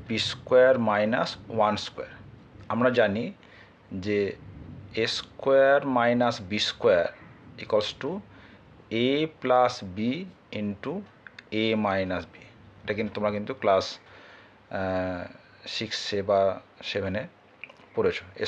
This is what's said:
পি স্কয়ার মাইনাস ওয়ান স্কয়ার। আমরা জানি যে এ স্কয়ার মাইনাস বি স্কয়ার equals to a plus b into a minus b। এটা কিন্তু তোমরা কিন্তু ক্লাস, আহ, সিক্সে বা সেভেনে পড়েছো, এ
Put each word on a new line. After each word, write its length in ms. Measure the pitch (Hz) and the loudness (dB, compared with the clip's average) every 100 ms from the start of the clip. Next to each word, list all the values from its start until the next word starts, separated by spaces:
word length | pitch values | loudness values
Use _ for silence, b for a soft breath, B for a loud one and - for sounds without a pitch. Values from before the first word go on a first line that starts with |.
| - | -4
পি 100 | 110 - | -4 -4
স্কয়ার 460 | - - 127 127 127 110 | -6 4 6 8 6 4
মাইনাস 420 | 104 110 131 165 - - 113 | 2 2 0 -2 -6 -6 2
ওয়ান 180 | 104 104 - | 2 2 -6
স্কয়ার। 260 | - 60 - - - - - - | -12 -14 -14 -20 -20 -20 -18 -4
আমরা 160 | 113 127 120 | 2 4 4
জানি 260 | 104 104 185 - B B B B - 95 | 4 2 -6 -10 B B B B -12 -8
যে 140 | 98 101 98 - - - - - - 110 | -2 0 0 -4 -16 -18 -18 -18 -8 -4
এ 40 | 113 - | -2 -4
স্কয়ার 640 | - - 135 135 135 143 139 123 | -10 -4 2 6 6 4 2 2
মাইনাস 400 | 120 120 120 117 92 | 4 4 2 -2 -6
বি 80 | 104 - | -2 -2
স্কয়ার 380 | - 117 87 82 - - - - - | 2 4 4 2 -6 -20 -20 -20 -14
equals 280 | - 110 - - | 0 0 0 -6
to 100 | 139 196 - B B B B - - 110 | -8 -8 -12 B B B B -20 -6 0
a 40 | 127 143 156 - | 0 0 -2 -4
plus 340 | 127 127 123 - 98 92 | 2 4 4 0 -10 -4
b 20 | 117 151 190 - - 107 | -2 -2 -8 -16 -12 -6
into 320 | 104 101 127 190 202 - - - - 107 | -6 -6 -8 -8 -10 -20 -20 -20 -6 -2
a 40 | 113 107 104 | 0 2 2
minus 380 | 95 92 87 82 | 0 -2 -4 -8
b। 20 | - - - - - | -18 -20 -20 -20 -14
এটা 100 | 107 104 | -6 -4
কিন্তু 140 | 104 104 | -4 -2
তোমরা 140 | 104 104 | -2 -2
কিন্তু 160 | 104 131 | -6 -2
ক্লাস, 240 | 107 95 95 | 2 2 2
আহ, 1300 | - - - - - - - - 98 95 92 92 90 90 - - - - | -10 -18 -20 -20 -20 -20 -20 -10 -6 -2 -2 -2 -6 -10 -16 -20 -20 -12
সিক্সে 440 | - 110 - - 101 98 | -8 -8 -8 -4 -4 2
বা 120 | 98 98 95 - - - | 4 2 0 -12 -16 -8
সেভেনে 320 | 101 95 101 165 - _ - - - - | -4 -4 -6 -8 -16 _ -20 -20 -20 -10
পড়েছো, 300 | - 95 - - | -2 0 -2 -10
এ 20 | - | -6